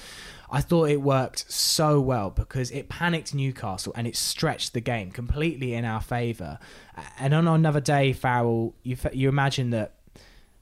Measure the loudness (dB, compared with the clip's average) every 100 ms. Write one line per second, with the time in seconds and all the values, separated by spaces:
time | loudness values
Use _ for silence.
0 | -18 -18 -18 -20 -6 -4 2 4 4 2
1 | 4 2 2 -6 -8 -4 0 2 4 4
2 | 4 0 0 -2 -2 -4 -4 -6 -10 -4
3 | -2 -2 -4 -2 -2 -2 -6 -6 -8 -6
4 | -4 -2 -4 -2 -2 -2 -4 -4 -4 -4
5 | -6 -10 -4 -2 -2 -2 -4 -4 -2 -4
6 | -4 -4 -2 -6 -10 -12 -16 -20 -20 -20
7 | -18 -4 2 4 6 6 4 4 2 4
8 | 4 2 0 2 2 2 -2 -6 -8 -4
9 | -4 0 2 4 2 0 0 0 -2 -8
10 | -20 -20 -20 -20 -20 _